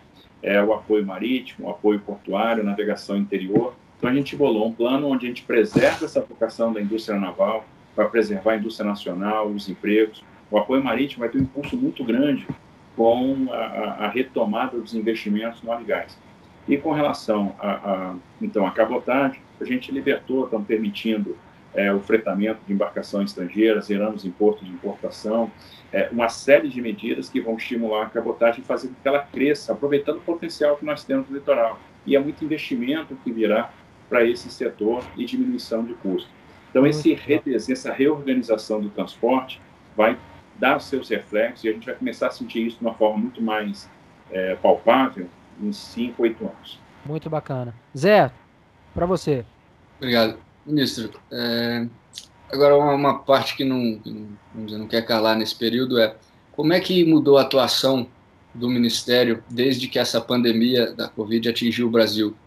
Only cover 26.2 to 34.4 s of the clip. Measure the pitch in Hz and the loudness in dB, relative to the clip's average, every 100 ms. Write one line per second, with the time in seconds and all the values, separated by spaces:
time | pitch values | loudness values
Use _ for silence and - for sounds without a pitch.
26.2 | 117 - - 143 - 123 117 101 117 135 | -2 -2 6 6 6 -4 -6 -6 -4 -4
27.2 | 131 127 113 113 - 117 113 107 110 117 | -4 -4 -4 -6 -4 -4 -2 -2 -2 -4
28.2 | 113 113 117 117 - 120 127 - 135 143 | -4 2 2 2 -4 -6 -6 -6 0 0
29.2 | - 127 139 147 - - 143 143 147 151 | -2 -2 0 0 -2 -4 0 0 0 -6
30.2 | - 165 165 - 147 147 151 143 - 135 | -4 -6 -6 0 0 0 -2 -8 -2 -4
31.2 | 135 139 143 127 113 110 - - - 139 | -2 -8 0 2 2 -2 -16 -16 2 2
32.2 | 143 - 151 151 - 127 123 156 151 131 | 2 -6 -4 -4 -4 -4 -2 -2 -4 -10
33.2 | 127 110 107 107 - - - - - 120 | -8 -2 2 2 -2 -10 -20 -20 -2 2
34.2 | 117 120 | 4 2